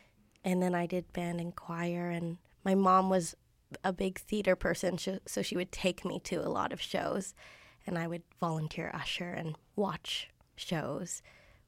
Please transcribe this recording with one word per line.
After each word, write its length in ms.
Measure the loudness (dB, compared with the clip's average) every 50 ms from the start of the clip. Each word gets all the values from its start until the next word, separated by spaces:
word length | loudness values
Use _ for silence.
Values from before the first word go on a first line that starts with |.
| -20 _ _ _ _ _ _ _ 0
and 180 | 2 2 4
then 120 | 4 4 2
I 100 | 2 0
did 280 | 0 -2 -2 -4 -4 -6
band 260 | -4 -2 -2 -2 -2
and 140 | -4 -4 -6
choir, 540 | -10 -8 -6 -4 -2 -2 -2 0 -2 -2 -2
and 260 | -2 -2 -2 -4 -6 -8 _ _ _ _ _
my 100 | 4 6
mom 340 | 8 8 10 8 8 8 6
was 260 | 4 4 2 0 -6 -12 _ _ _ _ _ _ -14 -2
a 100 | -2 -2
big 260 | 0 0 -2 -2 -2 -6
theater 340 | -6 -2 -2 2 4 4 4
person, 440 | 4 2 0 0 2 0 0 0 0
sh-, 220 | -2 -4 -4 -4 -8
so 140 | -6 -4 -2
she 160 | -2 0 0
would 160 | -2 -2 -2
take 320 | -4 -2 0 0 0 0 -4
me 160 | -4 -6 -4 -4
to 120 | -4 -4
a 140 | -2 -2 -2
lot 220 | 0 0 -2 -2
of 100 | -2 -6
shows, 500 | -6 -4 -2 -2 -2 0 -2 -2 -4 -6 -12 -16 -20 -20 -20 -20 -20 -20 -20 _ -8
and 100 | -4 -4
I 100 | -2 -2
would 160 | -4 -6 -8 -10 _ -6 _
volunteer 520 | -2 0 0 0 -2 -4 -4 -6 -6 -6
usher 380 | -6 -6 -6 -6 -4 -6 -6 -6
and 260 | -6 -6 -4 -6 -8 -8 _ _ _
watch 540 | -2 0 0 -2 -6 -6 -6 -6 -6 -6 -8 _ _ -20 _ _
shows, 680 | -14 -6 -2 -2 -2 -2 -2 -4 -6 -6 -6 -8 -10 -12 -18 -20 -20 -20 -20 -20 _ _